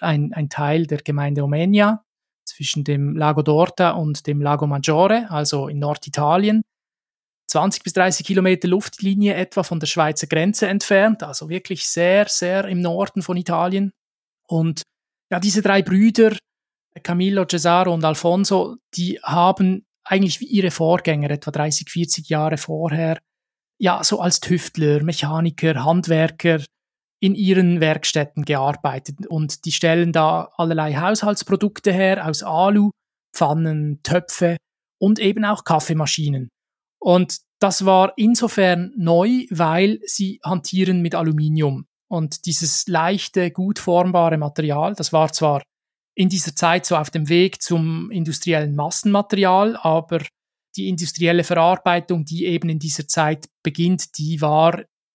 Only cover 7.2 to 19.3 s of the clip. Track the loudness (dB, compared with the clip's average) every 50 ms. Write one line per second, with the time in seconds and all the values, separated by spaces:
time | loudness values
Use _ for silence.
7.2 | _ _ _ _ _ -4 -2 0 0 0 -2 -4 -8 -4 0 2 2 2 0 -2
8.2 | -4 0 0 2 4 4 2 2 2 0 0 0 -2 -6 -8 -4 -2 -2 0 2
9.2 | 2 2 0 -2 -4 -4 -4 -4 -4 -2 -4 -4 -4 -2 0 0 0 0 0 -4
10.2 | -4 -2 0 0 0 0 0 0 -2 -2 -2 -2 0 2 4 4 4 4 2 0
11.2 | -4 -8 -10 -10 -10 -8 -8 -10 -8 -8 -8 -6 -6 -4 -2 0 2 4 4 4
12.2 | 2 2 -2 -4 -2 -2 -2 -2 -2 -2 -2 -2 -2 -2 -2 -2 -4 -4 -4 -6
13.2 | -6 -4 -4 -4 -2 -2 -2 0 0 0 0 0 -2 -2 -4 _ _ _ _ _
14.2 | _ _ _ _ _ -4 0 0 0 0 -2 -4 -10 -14 _ _ _ _ _ _
15.2 | _ _ -6 -2 -2 0 0 0 2 2 2 2 2 2 2 4 4 4 6 6
16.2 | 4 4 4 0 -8 _ _ _ _ _ _ _ _ _ _ -12 -6 -4 -2 0
17.2 | 0 0 0 0 -2 -2 -2 0 2 4 4 4 4 2 0 0 0 0 0 0
18.2 | 0 0 2 2 2 2 2 0 0 -2 -6 -14 _ _ -8 -6 -6 -6 -6 -8
19.2 | -6 -2